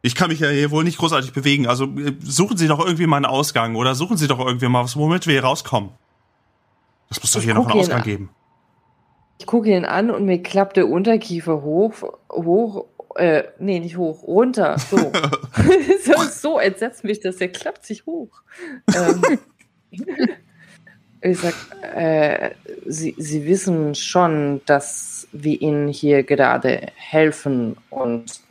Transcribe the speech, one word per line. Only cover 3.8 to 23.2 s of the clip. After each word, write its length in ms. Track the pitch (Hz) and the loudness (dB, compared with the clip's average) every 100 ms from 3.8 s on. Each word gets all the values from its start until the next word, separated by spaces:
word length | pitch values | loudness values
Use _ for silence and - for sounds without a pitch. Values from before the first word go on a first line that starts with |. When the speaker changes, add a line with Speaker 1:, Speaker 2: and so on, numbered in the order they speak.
| 127 | 0
Speaker 1:
suchen 220 | 131 175 208 | 0 -2 0
Sie 100 | 143 | 0
doch 140 | 123 | 0
irgendwie 280 | 127 123 127 | 0 0 2
mal 140 | 123 | 2
was, 140 | 123 147 | 0 -2
womit 300 | 151 175 165 | 0 0 2
wir 80 | |
hier 100 | 135 | 2
rauskommen. 460 | 127 135 - 117 98 - _ _ _ _ _ _ _ _ _ _ _ | 2 -2 -2 -4 -4 -16 _ _ _ _ _ _ _ _ _ _ _
Das 140 | - | -4
muss 80 | - | 0
doch 60 | 117 | 0
Speaker 2:
Ich 40 | |
Speaker 1:
hier 100 | 113 | 2
noch 80 | 110 | 2
Speaker 2:
guck 60 | 120 | 4
Speaker 1:
einen 80 | 208 | 4
Speaker 2:
ihn 20 | |
Speaker 1:
Ausgang 160 | 175 120 | 2 0
Speaker 2:
an. 60 | |
Speaker 1:
geben." 260 | 113 98 98 _ _ _ _ _ _ _ _ _ _ _ | -2 -6 -8 _ _ _ _ _ _ _ _ _ _ _
Speaker 2:
Ich 80 | - | -2
gucke 240 | 240 214 185 | 0 4 2
ihn 80 | |
an 260 | - 180 226 | 2 0 0
und 140 | 202 | 0
mir 180 | 202 175 | 0 0
klappt 340 | 180 196 196 196 | 0 0 2 2
der 120 | 139 | 2
Unterkiefer 760 | 165 202 220 220 170 160 156 | 2 2 2 0 -6 -2 -2
hoch, 320 | 143 160 220 - - - _ | 0 0 0 -2 -14 -14 _
hoch, 560 | - 170 190 233 202 - - - - | -4 2 2 0 -6 -12 -18 -12 0
äh, 280 | 175 156 - - | 2 2 0 -6
nee, 200 | 190 175 | -4 -2
nicht 160 | 170 170 | -4 -4
hoch, 260 | 165 156 | -4 -4
runter, 560 | - 180 254 247 160 143 - | 0 2 2 2 0 0 0
so. 220 | 202 139 180 | 2 2 0
Speaker 1:
<laughs> 60 | 147 - - | 0 -2 -4
Speaker 2:
<laughs> 480 | - - 370 277 392 | 2 6 6 4 0
So, 120 | 247 302 | 4 2
so 340 | 320 - 302 320 | 2 -4 -2 0
entsetzt 460 | 196 190 226 - | 0 -2 -8 -6
mich 160 | 202 208 | -6 -4
das, 160 | 190 185 | -6 -4
der 120 | 180 | -6
klappt 360 | 185 311 403 | -6 -12 -12
sich 220 | - 220 - | -14 -14 -10
hoch. 360 | 330 240 _ _ - 339 254 - | -10 -12 _ _ -18 -16 -6 0
Ähm, 280 | 175 170 180 302 277 _ _ _ _ _ | 2 2 2 2 0 _ _ _ _ _
<laughs> 80 | 180 330 302 247 - _ _ - - - _ _ _ | -14 -10 -2 -2 -4 _ _ -20 -20 -20 _ _ _
ich 180 | 185 180 | -2 0
sag, 140 | 175 - - - - | -2 -6 -16 -16 -12
"Äh, 600 | - 160 156 151 - - - - - - | -4 0 2 2 0 -4 -8 -18 -14 -10
Sie, 280 | 160 160 | -6 -6
Sie 260 | - | -8